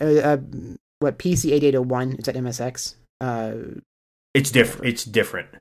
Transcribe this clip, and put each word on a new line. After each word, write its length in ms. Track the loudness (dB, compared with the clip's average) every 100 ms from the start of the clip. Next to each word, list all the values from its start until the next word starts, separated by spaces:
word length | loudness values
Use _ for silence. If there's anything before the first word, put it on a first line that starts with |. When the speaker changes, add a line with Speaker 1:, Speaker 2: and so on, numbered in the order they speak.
Speaker 1:
uh, 40 | 4
uh, 300 | 4 4 0 -4 -12 -12 -16 _ _
what, 180 | -2 0
P 160 | 0
C 180 | 0 2
eight 120 | 4
eight 100 | 4
oh 80 | 4
one? 300 | 0 -2 -2
Is 140 | -4 -4
that 100 | -4
M 100 | -6
S 140 | -4
X? 340 | -6 -6 -12 -12 _ _
Uh, 340 | -6 -4 -6 -8 -10 -14 _ _ _ _ _
Speaker 2:
It's 160 | 0 4
diff-, 280 | 4 4 2
it's 200 | -2 -2
different. 440 | 0 0 0 -4 -10 -20